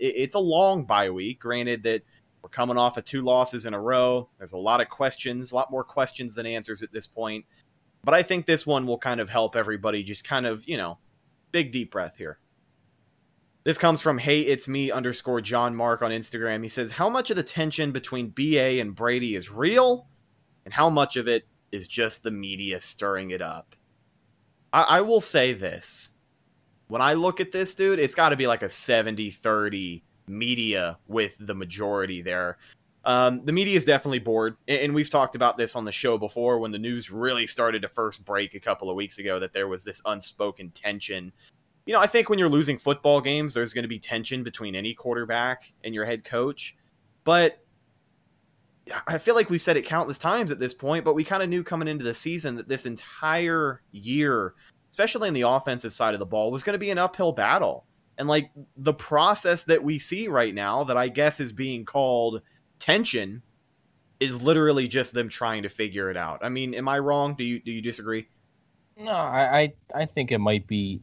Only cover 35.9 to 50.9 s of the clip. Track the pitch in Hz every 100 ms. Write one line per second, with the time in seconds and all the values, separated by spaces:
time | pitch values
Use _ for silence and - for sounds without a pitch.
35.9 | - 127 113 104 120 120 117 113 104 117
36.9 | 120 113 113 127 123 110 - 117 110 98
37.9 | - 110 - 98 101 98 98 113 95 95
38.9 | 92 101 - 98 92 92 98 98 92 104
39.9 | - 110 104 - - 104 101 90 - 104
40.9 | 101 - 95 90 _ - _ _ _ -
41.9 | 220 208 233 220 202 170 147 147 131 143
42.9 | 143 147 143 135 147 151 123 117 120 120
43.9 | 113 - 113 110 127 120 - 107 95 107
44.9 | 113 123 120 113 117 123 127 - _ 113
45.9 | 110 107 113 - 120 135 143 - _ _
46.9 | _ _ _ 156 175 165 - _ _ _
47.9 | _ _ _ _ _ _ _ _ _ -
48.9 | - - 165 226 233 214 175 - 151 -
49.9 | 160 139 135 165 226 180 143 127 - 135